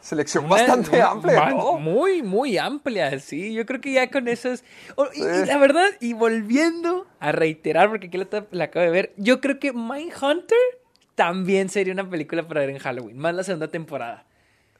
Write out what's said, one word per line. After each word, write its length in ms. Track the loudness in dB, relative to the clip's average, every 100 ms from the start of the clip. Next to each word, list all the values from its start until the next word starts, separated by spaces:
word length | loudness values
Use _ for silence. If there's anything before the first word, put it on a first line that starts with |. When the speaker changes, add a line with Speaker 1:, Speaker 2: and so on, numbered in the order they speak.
Speaker 1:
selección 440 | -6 -4 -2 -2 2
Speaker 2:
Una 100 | 4
Speaker 1:
bastante 340 | 4 4 4 4
Speaker 2:
una 100 | 4
Speaker 1:
amplia 220 | 2 2
de 60 | 4
Speaker 2:
ma-, 100 | 4
Speaker 1:
todo. 280 | 2 0 0
Speaker 2:
muy, 440 | 0 2 2 0
muy 340 | 0 -2 0 -2
amplia, 600 | -2 -4 -4 -2 -2 -2
sí. 340 | -6 -8 -6
Yo 120 | -6 -6
creo 140 | -6
que 140 | -2
ya 160 | 0 0
con 160 | 0 -2
eso 240 | -2 -4
es, 140 | -6 -10 -20 -8 -2
o-, 120 | -2
y, 80 | -2
y 20 |
Speaker 1:
Sí. 220 | -2 0 2
Speaker 2:
la 120 | 4
verdad, 300 | 4 6 2 0
y 100 | -6
volviendo 960 | 0 0 0 2 2 2 0 -2 -4 -6 _
a 100 | -2
reiterar, 560 | 2 0 0 0 4 4
porque 180 | 2 -6
aquí 100 | -8
la 80 | -6
ta-, 220 | -6 -6
la 140 | -4 -4
acabo 180 | 0 2
de 60 |
ver, 220 | 2 0 -2
yo 220 | 2 2
creo 200 | 0 -2
que 120 | -4
Mindhunter 840 | -6 -8 -8 -10 -4 -2 -2 2 2 2 -2 _ _ _ -2
también 520 | 0 0 0 0 0
sería 240 | -2 -2
una 140 | -4 -6
película 400 | -8 -6 -6 -4
para 140 | -2
ver 80 | -4
en 80 | -4
Halloween, 400 | -8 -8 -10 -6
más 160 | -4
la 100 | -4
segunda 240 | -4 -6 -6
temporada. 560 | -8 -8 -8 -10 -12 _ _ _ _ _ _